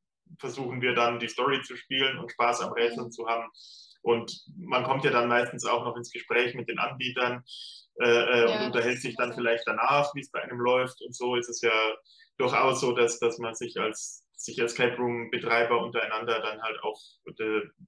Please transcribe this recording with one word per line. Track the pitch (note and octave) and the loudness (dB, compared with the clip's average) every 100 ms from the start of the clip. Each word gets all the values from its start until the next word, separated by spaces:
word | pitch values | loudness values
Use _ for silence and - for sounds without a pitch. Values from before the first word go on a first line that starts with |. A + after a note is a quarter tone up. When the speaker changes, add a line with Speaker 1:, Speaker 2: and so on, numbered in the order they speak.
| _ _ _ D#3+ | _ _ _ -12
Speaker 1:
versuchen | B2+ C3+ B2 B2 | -10 -6 -6 -2
wir | B2 | 0
dann, | A#2+ A#2+ A#2 | 4 2 2
die | A#2 | -4
Story | - C#3 C3+ | 0 0 0
zu | - A#2+ | -4 -14
spielen | - C3+ C3+ C3 | -6 0 0 -2
und | - | -8
Spaß | - A#2+ A#2+ | 0 2 2
am | F#2+ | -2
Rätseln | A2+ A#2+ A#2+ A#2+ | 0 0 0 -8
Speaker 2:
Mhm. | |
Speaker 1:
zu | - A2+ | -6 -4
haben. | A#2 A2+ - - - - _ | -4 -4 -14 -20 -20 -20 _
Und | - A#2 - - - F#2 | 0 2 0 -14 -16 -14
man | F2+ B2 | -2 0
kommt | C3+ C#3 | 0 0
ja | C#3 | 2
dann | A#2+ A#2+ | 2 4
meistens | A#2+ A2+ A#2+ G2 | 2 2 -4 -2
auch | A#2+ | 0
noch | A#2 A#2+ | -2 -8
ins | A#2+ | -10
Gespräch | A#2 - A#2+ B2 | -12 0 2 2
mit | B2 A#2 | -2 -6
den | A2 | -2
Anbietern, | B2 B2+ B2+ B2+ B2 B2 - - - - _ - | -4 -4 -6 -2 -2 -2 -10 -16 -16 -20 _ 0
äh, | A#2+ A#2+ A#2 A#2+ | 6 6 6 6
äh, | A2+ | 6
Speaker 2:
Ja, | A2 - | 4 0
Speaker 1:
und | |
unterhält | A#2 A#2+ B2 | 2 0 0
Speaker 2:
das | |
Speaker 1:
sich | B2 A#2 | -4 -4
Speaker 2:
ist | |
Speaker 1:
dann | A#2+ | -4
Speaker 2:
so. | |
Speaker 1:
vielleicht | A#2+ A#2 A#2 A2 | 0 0 2 0
danach, | G#2+ B2+ C#3+ C#3+ C#3+ | 0 4 4 2 -2
wie | |
es | - | -8
bei | - | -8
einem | B2+ B2 | -8 -2
läuft. | A#2+ B2+ B2 - | 2 4 2 -6
Und | B2 B2 | -14 -6
so | B2 B2 | -2 -2
ist | A#2+ | -2
es | A#2 | 0
ja | A#2 A2 A2 A2 _ - - - | 2 2 0 -2 _ -20 -16 -2
durchaus | B2 A2 B2+ C3 | 0 4 2 2
so, | B2+ | 2
dass, | A#2+ A#2 - | 4 2 4
dass | A#2 - | 0 0
man | A#2 A2+ | -8 -6
sich | A#2 A#2 | -8 -4
als, | A2 G#2+ - - _ - | -4 -4 -12 -14 _ -14
sich | - A#2+ | -10 -2
als | A#2 | -2
Escape-Room-Betreiber | - A#2+ B2 A#2+ A#2+ A#2 A#2+ A2+ A#2 A#2 A#2 | 2 0 2 -2 -2 -4 -4 2 2 4 2
untereinander | A#2 A#2 A#2 A2 A#2 A2+ | 0 -2 -2 -4 -2 -2
dann | G#2+ G#2+ | -2 -6
halt | A2+ G#2+ | -8 -6
auch, | G#2+ - - _ - - | -6 -8 -16 _ -18 -6
äh, | A2 G#2+ G2+ _ | -2 -2 -2 _